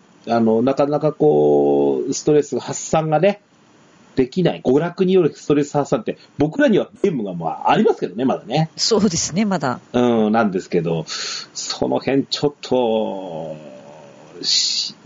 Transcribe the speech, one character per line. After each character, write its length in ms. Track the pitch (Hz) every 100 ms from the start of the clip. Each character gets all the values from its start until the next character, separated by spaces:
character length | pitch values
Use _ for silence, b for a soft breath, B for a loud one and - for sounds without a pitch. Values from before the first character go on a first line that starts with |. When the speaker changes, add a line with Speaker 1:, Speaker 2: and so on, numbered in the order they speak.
| _ _ -
Speaker 1:
あ 140 | 117
の、 220 | 113 113
な 120 | 127
か 120 | 139 143
な 120 | 147
か 140 | 151
こ 880 | - 151 147 147 143 143 143 143 131 120
う、 40 |
ス 120 | -
ト 80 | -
レ 100 | 147
ス 160 | 143 123
発 220 | - 139
散 280 | - 160 156
が 100 | 151
ね、 200 | 196 202 _ _ _ _ _ _ _
で 140 | - 127
き 140 | 185
な 120 | 165
い。 80 | 87
娯 160 | 127 143
楽 260 | 160 165
に 80 | 185
よ 100 | 185
る 120 | 160
ス 120 | - -
ト 80 |
レ 100 | 147
ス 120 | 143 147
発 140 | 135
散 100 | 127
っ 40 |
て、 140 | - - B -
僕 220 | 151 277
ら 80 | 294
に 100 | 170
は 100 | 110 -
ゲ 80 | 196
ー 40 |
ム 100 | 135
が 100 | 98
ま 140 | 87 80
あ 220 | - 113
あ 60 | 160
り 80 |
ま 100 | 226
す 60 | -
け 60 | -
ど 60 |
ね、 100 | 98
ま 120 | 135 -
だ 80 |
ね。 260 | - 147 160 -
Speaker 2:
そ 220 | - 214
う 120 | 202
で 60 | 165
す 180 | -
ね、 100 | 170
ま 140 | 208 180
だ。 220 | 139 120 -
Speaker 1:
う 380 | 123 123 113 107
ん、 20 |
な 120 | 113
ん 60 | 107
で 100 | 90
す 100 | -
け 120 | 90
ど、 220 | 82 80 78
そ 800 | - - - - - - - 127
の 100 | 131
辺 260 | - 139 -
ち 180 | -
ょ 40 | 147
っ 60 | -
と、 960 | - 127 117 110 104 98 95 80 80 78 73 65 71 76 - - - -
し-、 520 | - - - - - -